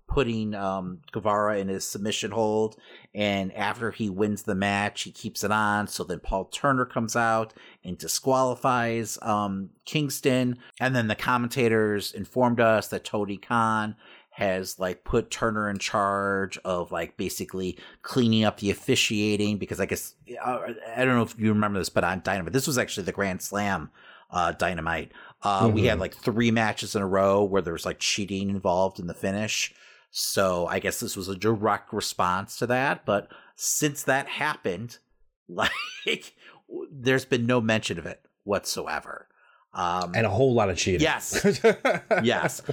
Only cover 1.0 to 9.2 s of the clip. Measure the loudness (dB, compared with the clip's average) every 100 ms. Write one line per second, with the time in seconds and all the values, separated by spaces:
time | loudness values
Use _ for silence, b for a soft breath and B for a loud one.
1 | -10 -4 0 2 2 0 -2 -4 -6 -6
2 | -4 -4 -2 0 2 2 0 -4 B B
3 | B -2 0 0 -2 -4 -4 -4 -6 -4
4 | -4 0 0 0 -2 0 0 0 0 -4
5 | -10 -10 -10 -4 0 2 2 2 0 -4
6 | -6 -6 -4 -4 -4 -2 0 2 0 -2
7 | -2 0 2 2 -2 B B B -12 -10
8 | -6 -2 2 2 2 0 0 2 0 -2
9 | -4 -4